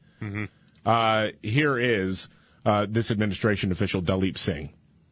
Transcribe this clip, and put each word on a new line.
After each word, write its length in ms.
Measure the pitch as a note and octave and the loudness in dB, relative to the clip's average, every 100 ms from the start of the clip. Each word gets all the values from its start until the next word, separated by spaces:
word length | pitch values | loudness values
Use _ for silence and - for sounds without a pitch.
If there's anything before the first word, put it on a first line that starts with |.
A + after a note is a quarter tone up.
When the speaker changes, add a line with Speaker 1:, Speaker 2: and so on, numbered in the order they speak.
| _ - | _ -12
Speaker 1:
Mm-hmm. 240 | G#2+ G#2 G2+ _ _ _ G#2+ | -8 -8 -8 _ _ _ 0
Speaker 2:
Uh, 420 | A#2 A2+ A2 G#2+ - | 2 4 2 0 -4
here 340 | G#2 C3 D3+ B2 | -2 0 2 2
is, 500 | B2 G#2+ F#2+ F#2 - _ _ _ A2+ | 2 2 0 -4 -8 _ _ _ 0
uh, 220 | G#2 G#2 | 2 2
this 220 | A2 A2+ | -2 0
administration 600 | G#2 G#2 F#2 A2+ G2+ G2 | 0 0 0 0 2 0
official, 300 | E2+ G2 F#2+ | 0 0 -2
Dalip 360 | E2+ F#2+ F#2+ - | 0 0 0 0
Singh. 340 | G#2 D2+ C#2+ - _ _ _ | -2 -4 -8 -16 _ _ _